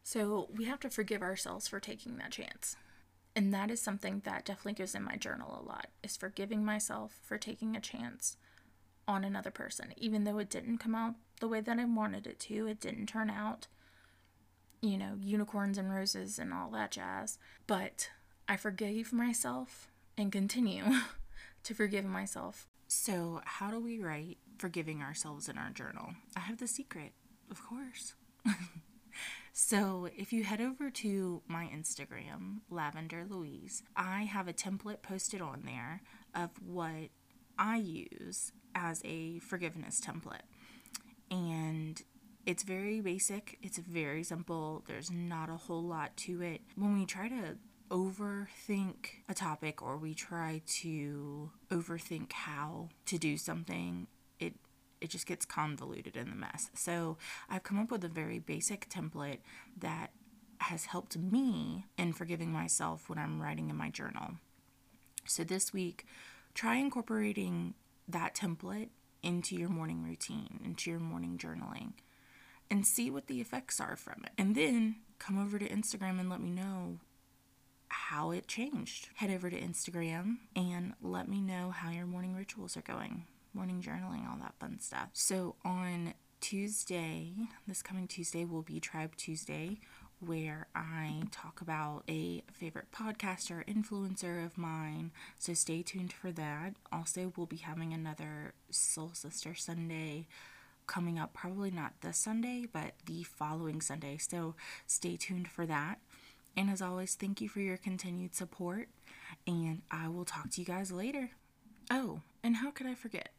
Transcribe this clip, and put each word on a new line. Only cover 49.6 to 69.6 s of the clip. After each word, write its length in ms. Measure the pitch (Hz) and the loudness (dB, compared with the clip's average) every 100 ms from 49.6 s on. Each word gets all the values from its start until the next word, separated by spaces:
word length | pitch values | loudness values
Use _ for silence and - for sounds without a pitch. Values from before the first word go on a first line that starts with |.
| 156 - | -2 -2
or 140 | 123 139 | -2 -2
we 180 | 156 | -2
try 480 | 156 - 170 160 160 160 | -4 -4 -2 0 -2 0
to 840 | - 165 156 143 143 143 147 151 - - | -2 0 0 0 -2 -4 -6 -8 -12 0
overthink 640 | 180 170 170 - 160 151 | 0 2 -4 -2 -4 -4
how 560 | - - 147 151 165 165 - - | -4 -4 -2 -2 -4 -8 -8 -2
to 120 | 170 | 2
do 180 | 156 151 | 4 2
something, 680 | - 165 165 180 - - - - - - | 0 -2 -2 -2 0 -2 -6 -12 -20 -6
it, 160 | 170 - - - - - | -6 -6 -20 -20 -20 -8
it 100 | 160 | -6
just 160 | 135 - | -4 -2
gets 180 | 170 | -2
convoluted 720 | - - 151 143 135 - - - | 0 2 0 0 -4 -6 -6 -4
in 140 | 120 | -4
the 60 | 107 | -4
mess. 340 | - - - | -6 -4 -6
So 440 | - - 170 165 160 - - - | -2 0 2 2 -2 -6 -10 -2
I've 140 | 185 | -4
come 160 | - 202 | 2 2
up 120 | 226 | 4
with 140 | 233 | 2
a 40 | 175 | 0
very 300 | 165 156 170 | -2 -2 -2
basic 500 | 160 156 - 202 - | -2 0 2 0 -4
template 500 | 190 160 143 143 139 - - - - | -4 -2 -2 -4 -6 -10 -18 -16 -4
that 320 | 160 165 - - - - - - | -2 -2 -6 -10 -20 -20 -20 -2
has 280 | - 165 - | 0 0 -2
helped 300 | 175 - 170 | -4 -2 0
me 720 | 185 233 262 175 156 170 - - | 4 6 6 4 2 -2 -4 2
in 140 | 175 | 2
forgiving 380 | 160 170 170 165 | 2 -2 0 2
myself 580 | 160 165 - 160 156 - | 0 2 2 2 -2 -4
when 100 | 160 | -2
I'm 220 | 156 156 | 0 0
writing 300 | 151 156 - | -2 -2 -2
in 60 | 151 | 0
my 140 | 156 | -2
journal. 440 | - - - - 170 - - - - - - - - - | -4 -4 -4 -6 -8 -14 -20 -20 -20 -20 -20 -12 -10 -2
So 180 | - | 0
this 280 | 165 185 - | 2 2 2
week, 340 | 196 175 180 - - - - - | 2 0 -2 -14 -16 -16 -18 -8
try 220 | - 226 240 | 0 4 6
incorporating 1000 | 277 254 220 220 208 208 185 175 175 - - - - | 6 2 2 2 4 4 2 2 0 -4 -16 -16 -2
that 260 | 175 175 | 0 0
template 540 | - 190 165 180 202 226 - - - | 2 0 0 -2 -4 -4 -10 -20 -2
into 340 | 170 175 - | 2 4 2
your 120 | 180 | 2